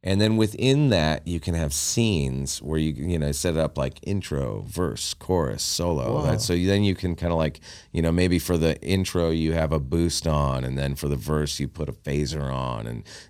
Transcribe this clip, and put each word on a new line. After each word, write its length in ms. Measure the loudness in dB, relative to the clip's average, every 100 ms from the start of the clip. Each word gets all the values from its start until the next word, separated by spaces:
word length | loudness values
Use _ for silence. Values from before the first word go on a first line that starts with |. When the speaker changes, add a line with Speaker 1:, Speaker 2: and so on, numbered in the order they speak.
| 2
Speaker 1:
And 140 | 4
then 160 | 4 4
within 540 | 2 2 2 4 6
that, 360 | 4 4 0 -2
you 140 | -4
can 140 | -2
have 200 | 0 0
scenes 880 | -2 -2 0 2 2 0 -2 -4 -6
where 160 | -4 0
you, 140 | 0
you 260 | -2 -2 0
know, 140 | 0
set 220 | 0 0
it 60 | 0
up 180 | 0 0
like 220 | -4 -4
intro, 640 | -4 -4 -2 -4 -4 -6 -8
verse, 460 | -4 -4 -2 -8
chorus, 500 | -8 0 0 2 -2
solo. 520 | -4 -2 0 0 0 0
Speaker 2:
Whoa. 100 | 0
Speaker 1:
Right? 160 | 0
So 100 | 2
you, 160 | 2 4
then 160 | 4
you 100 | 2
can 220 | 2 -2 -2
kinda, 200 | 0 2
like, 260 | 0 -2 -16 -20 -6
you 80 | 0
know, 100 | 2
maybe 260 | 4 4 2
for 200 | 2 2
the 240 | 2 0
intro, 480 | 0 0 0 0 0
you 240 | 2 2
have 180 | 2 2
a 80 | 0
boost 480 | 0 0 2 0 0
on, 380 | 0 0 -2 -4
and 120 | -2
then 180 | -2 -2
for 120 | -2
the 80 | -2
verse, 420 | 0 -2 0 -4
you 120 | -6
put 180 | -6 -8
a 60 |
phaser 600 | -8 -4 -2 -2 -2 -4
on. 320 | -4 -4 -6 -6
And 180 | -10 -12 -18 -12